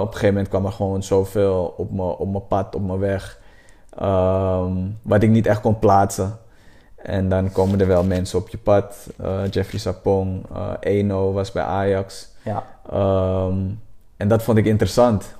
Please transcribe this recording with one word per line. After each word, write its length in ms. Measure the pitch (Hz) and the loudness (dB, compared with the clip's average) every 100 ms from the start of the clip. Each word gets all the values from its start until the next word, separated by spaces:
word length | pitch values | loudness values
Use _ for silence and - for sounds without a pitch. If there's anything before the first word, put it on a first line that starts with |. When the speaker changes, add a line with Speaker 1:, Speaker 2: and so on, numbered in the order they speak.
Speaker 1:
op 60 | 95 | 0
een 60 | |
gegeven 160 | - 104 | 0 2
moment 200 | 98 98 | 2 0
kwam 180 | 98 95 | -2 -2
er 60 | |
gewoon 300 | - 98 95 | -4 -4 -4
zoveel 720 | 95 98 95 107 98 92 87 - | 0 0 0 0 2 0 -2 -6
op 140 | 98 | -6
me, 120 | 101 | -4
op 280 | 90 - 95 | -4 -4 -4
mijn 160 | 98 - | -6 -2
pad, 280 | 101 95 | -2 -2
op 80 | - 98 | -6 -4
mijn 120 | 95 | -2
weg, 400 | 98 95 - - - - - - - - | -2 -2 -6 -18 -20 -20 -20 -20 -20 -6
ehm, 720 | 98 95 92 95 95 92 90 92 95 110 | 0 2 2 2 0 0 -2 -2 -4 -6
wat 200 | - 110 | 0 4
ik 80 | 107 | 6
niet 160 | 113 113 | 4 4
echt 140 | 110 | 2
kon 180 | 117 107 | 0 2
plaatsen. 600 | 107 98 98 - 95 110 - - - - - - | 4 6 4 0 -4 -6 -18 -20 -20 -20 -20 -16
En 320 | - 95 95 | -6 -2 0
dan 240 | 92 95 | 0 0
komen 280 | 98 95 98 | 0 2 2
er 60 | 92 | 4
wel 180 | 90 | 4
mensen 340 | 92 90 92 90 | 2 0 -2 -4
op 100 | - | -4
je 100 | 104 | -4
pad. 480 | - 101 101 - - - | 2 2 2 -10 -18 -10
Eh, 180 | 90 95 98 | -6 -4 -2
Jeffrey 300 | 98 95 101 | -2 -4 -4
Sapong, 600 | 95 92 104 98 95 92 - | -6 -2 0 0 0 -6 -8
eh, 160 | - 98 - | -8 -8 -4
Eno 520 | - 101 101 95 98 | 0 2 2 0 0
was 200 | 98 98 | 0 -2
bij 100 | 92 | -4
Ajax. 720 | 65 98 98 95 98 - - - | -2 0 0 0 -2 -12 -18 -12
Speaker 2:
Ja. 200 | 107 101 - - - | -8 -6 -8 -16 -6
Speaker 1:
Ehm, 680 | - 98 95 92 92 92 95 95 110 - - - - | 0 2 2 2 0 0 -2 -4 -6 -14 -20 -20 -4
en 120 | 101 | 2
dat 140 | 113 | 2
vond 160 | - 110 | 4 2
ik 60 | |
interessant, 680 | 107 107 98 - 123 101 - - | 4 2 2 4 4 2 -4 -8